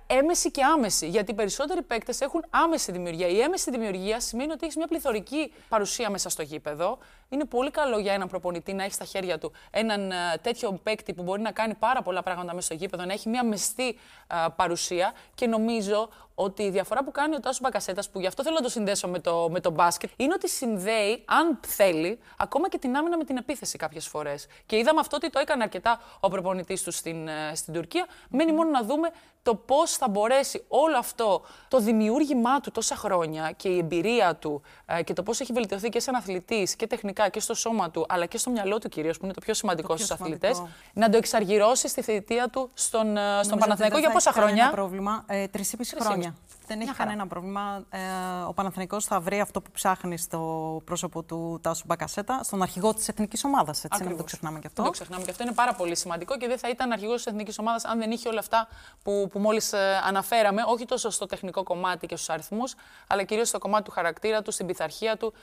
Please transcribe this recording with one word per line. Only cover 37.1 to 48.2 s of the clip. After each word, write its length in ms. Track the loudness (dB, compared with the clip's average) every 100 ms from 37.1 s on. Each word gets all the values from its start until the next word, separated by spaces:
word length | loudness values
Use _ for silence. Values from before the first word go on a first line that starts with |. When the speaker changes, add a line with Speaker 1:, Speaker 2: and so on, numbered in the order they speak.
| 0 0
Speaker 1:
και 100 | 0
στο 140 | -4
σώμα 380 | -2 -2 0 -2
του, 140 | -2 0
αλλά 160 | 0
και 120 | 0 -2
στο 120 | -2
μυαλό 280 | -2 0 -2
του 100 | -2
κυρίως, 280 | -2 -2 -2
που 80 |
είναι 80 | -6
το 80 | -8
πιο 120 | -4
σημαντικό 340 | -2 0 -2 -2
Speaker 2:
Το 60 |
πιο 120 | -2
Speaker 1:
στους 140 | -2 -4
αθλητές, 340 | -4 0 0
Speaker 2:
σημαντικό. 220 | 0 -4 -14 -8
Speaker 1:
να 160 | 2 6
το 80 | 6
εξαργυρώσει 720 | 4 2 4 6 6 4 2
στη 140 | -2
θητεία 480 | 0 -2 0 0 0
του 200 | -2 -6
στον, 440 | -4 0 2 2 2
ε, 20 |
στον 40 |
Speaker 2:
Νομίζω 260 | 2 2 2
ότι 100 | 4
Speaker 1:
Παναθηναϊκό. 360 | 4 6 4
Speaker 2:
δεν 40 | 6
Speaker 1:
Για 80 | 6
Speaker 2:
θα 40 |
Speaker 1:
πόσα 140 | 6 4
Speaker 2:
έχει 100 | 6
κανένα 180 | 6 8
Speaker 1:
χρόνια; 140 | 6
Speaker 2:
πρόβλημα. 480 | 4 -2 -2 -2 -2 -2
Ε, 200 | -2 -2
τρεις 220 | -4 -4
και 60 | -4
μισή 120 | -6
Speaker 1:
Τρεις 120 | -2
και 60 | 0
Speaker 2:
χρόνια. 200 | 0 -2
Speaker 1:
μισή. 340 | -8 -20 -20 -10
Speaker 2:
Δεν 100 | -6
Speaker 1:
Μια 80 | -6
Speaker 2:
έχει 80 |
Speaker 1:
χαρά. 140 | -2 -2
Speaker 2:
κανένα 180 | -2 -4
πρόβλημα. 580 | -6 -6 -4 -4 -8 -8
Ε, 100 | -8 -4 -4